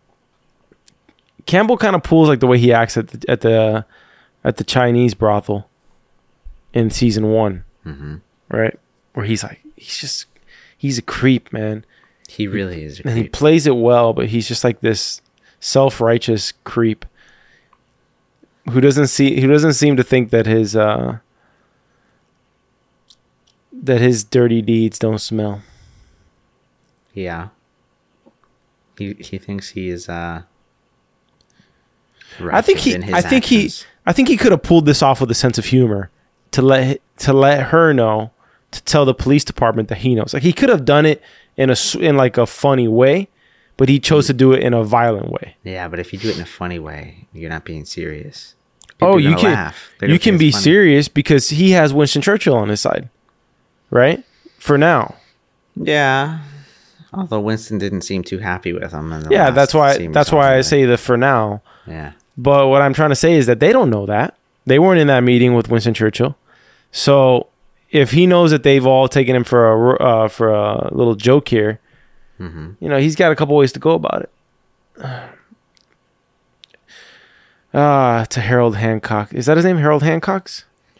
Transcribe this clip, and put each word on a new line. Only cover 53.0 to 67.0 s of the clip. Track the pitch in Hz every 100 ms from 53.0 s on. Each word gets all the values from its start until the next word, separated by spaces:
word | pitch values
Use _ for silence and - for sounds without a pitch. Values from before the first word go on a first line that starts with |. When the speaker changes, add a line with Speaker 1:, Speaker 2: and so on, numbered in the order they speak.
| - _ _ _ _ _ _ _ _
Speaker 1:
right? | 123 131 170 - _ - _
For | - 143
now. | 160 147 - - _ _ _ _ _ -
Speaker 2:
Yeah. | 165 147 139 135 143 160 143 143 139 _ _ _ _
Although | 190 185 110
Winston | 104 110 - 107
didn't | 98 98
seem | - 98
too | 90 92
happy | 92 92 90
with | 87 -
him | 78 78
in | 78
the | -
Speaker 1:
Yeah, | - 147
Speaker 2:
last | 131
Speaker 1:
that's | 135 156
why, | 139 139
Speaker 2:
scene | 85
we |
Speaker 1:
that's | 147 143
Speaker 2:
saw | 156
Speaker 1:
why | 139
I | 131
Speaker 2:
together. |
Speaker 1:
say | 131 143 131
the | 120
for | - 120
now. | 135 127 107 104 - _ -
Speaker 2:
Yeah. | 80 73 - _ -
Speaker 1:
But | 127 139 135
what | 139
I'm | 143
trying | 135 151
to | 131
say | 165 165
is | 120
that | 113
they | 151
don't | 254 170
know | 107 101
that. | 104 151 - _ _ -
They | 135
weren't | 185 180
in | 147
that | 131
meeting | 123 123 123
with | 120 113
Winston | 117 113
Churchill. | 110 110 - 127 143 _ _ _ _ _
So | -